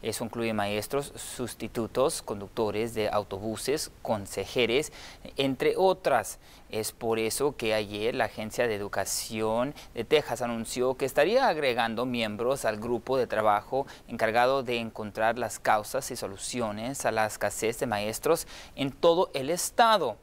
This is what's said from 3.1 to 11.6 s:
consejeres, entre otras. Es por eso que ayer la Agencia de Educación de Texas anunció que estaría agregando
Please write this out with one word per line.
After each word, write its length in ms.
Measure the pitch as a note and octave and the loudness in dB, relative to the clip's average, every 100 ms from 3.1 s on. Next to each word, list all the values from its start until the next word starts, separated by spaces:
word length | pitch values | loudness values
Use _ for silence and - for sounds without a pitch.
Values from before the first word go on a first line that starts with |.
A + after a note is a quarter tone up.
| G#2 G2+ F#2+ G#2+ A2 - D3 - - | 0 -2 -6 -4 -4 -2 -2 -4 -10
consejeres, 920 | - A2 G2 - G2 - A#2 B2 D3+ - - - - - | -4 -4 -4 -6 -4 2 4 4 0 -8 -18 -16 -16 0
entre 360 | C3+ C3 D3+ - | 0 4 2 6
otras. 600 | F#3+ F#3 F3+ B2+ G#2 - - - - | 4 4 4 2 2 -10 -16 -20 -8
Es 220 | G#2+ G#2+ | -4 -4
por 260 | - A#2+ A2+ | -4 -2 0
eso 400 | A2 - C#3 C3 | 0 0 0 0
que 160 | A2+ | 0
ayer 400 | G#2+ G#2 G#2 A2 | 0 0 -2 -2
la 120 | C3+ A2 | 0 -2
Agencia 420 | - G#2+ - A#2+ | -2 -8 0 0
de 80 | G#2+ | 0
Educación 1000 | G2+ G#2 F#2+ - - A2 A2 A2+ B2+ C#3+ - - | -2 -2 -2 -4 -4 -2 0 2 0 -4 -14 -8
de 80 | |
Texas 400 | A2 D3+ - A#2+ | 2 2 2 -4
anunció 540 | A#2+ A#2 A2+ - B2+ C3 | -4 -4 -6 0 0 0
que 80 | C3+ | 0
estaría 420 | - D3+ A#3+ C4 | 2 4 4 2
agregando 580 | E3 | 2